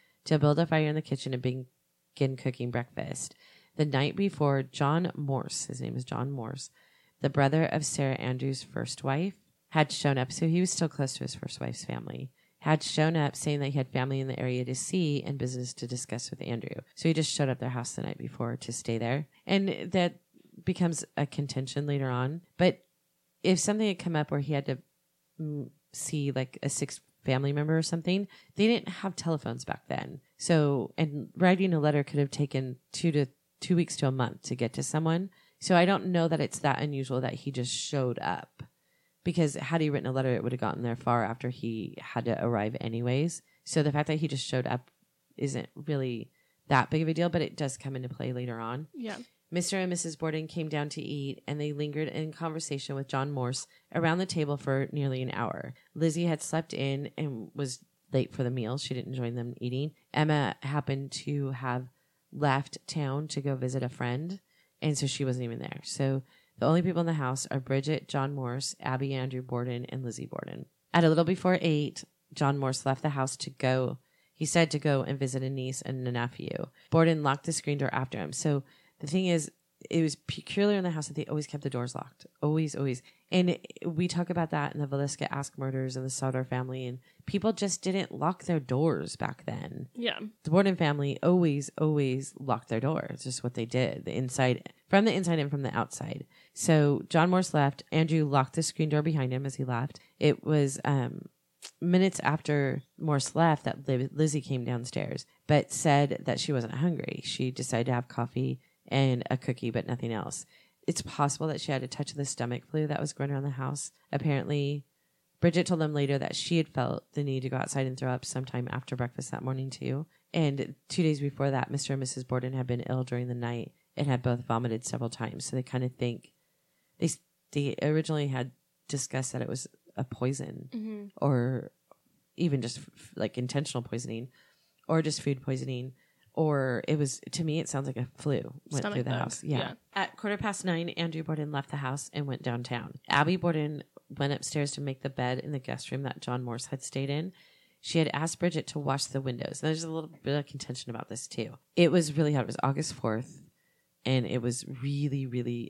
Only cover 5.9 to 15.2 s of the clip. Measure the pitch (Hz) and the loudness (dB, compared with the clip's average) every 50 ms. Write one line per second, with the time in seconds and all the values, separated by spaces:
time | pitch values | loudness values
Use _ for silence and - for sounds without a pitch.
5.9 | 120 127 127 127 135 113 123 139 143 131 113 113 135 131 - - - _ _ _ | -4 -6 -6 -4 -4 -4 -2 -4 -4 -6 -6 -8 -8 -10 -12 -14 -16 _ _ _
6.9 | _ _ _ _ _ _ - 143 139 147 139 135 151 160 165 - - 151 147 - | _ _ _ _ _ _ -2 0 4 4 4 4 6 4 4 2 2 0 -2 -2
7.9 | - - 143 135 131 - - 127 127 127 131 135 135 - - - - - 117 123 | 0 0 0 0 0 0 -2 -2 -2 -2 -2 -2 -4 -4 -8 -8 -6 -6 -4 -4
8.9 | - - - 135 135 151 180 202 - _ _ _ _ _ _ _ - 160 151 143 | -6 -4 -2 0 0 0 0 -2 -4 _ _ _ _ _ _ _ 4 4 4 4
9.9 | - - - 143 135 131 127 127 - - 165 160 165 180 185 180 - - 170 151 | 2 0 2 2 2 2 0 -2 -2 0 2 2 4 4 2 2 2 0 0 0
10.9 | - - 139 131 - - 131 127 - - - - - - 62 - 120 - - - | 0 -2 -2 -4 -4 -6 -8 -8 -8 -10 -12 -12 -8 -6 -6 -6 -6 -8 -8 -8
11.9 | 62 60 55 - - 67 139 131 - _ _ _ _ _ - 147 156 151 - - | -8 -8 -8 -10 -10 -10 -10 -12 -14 _ _ _ _ _ 0 2 2 2 2 0
12.9 | - 156 156 160 170 160 147 143 - - - 151 147 143 143 139 139 143 131 131 | 0 2 2 4 4 2 2 0 0 -2 -2 -2 -2 0 0 0 0 0 -2 0
13.9 | - 131 127 135 135 135 131 131 127 - 127 127 123 127 127 123 131 127 - - | 0 -2 0 0 0 -2 -2 -2 -2 -2 -2 -2 -2 -2 -2 -4 -4 -6 -4 -2
14.9 | - 190 170 151 143 139 | 0 0 2 2 0 0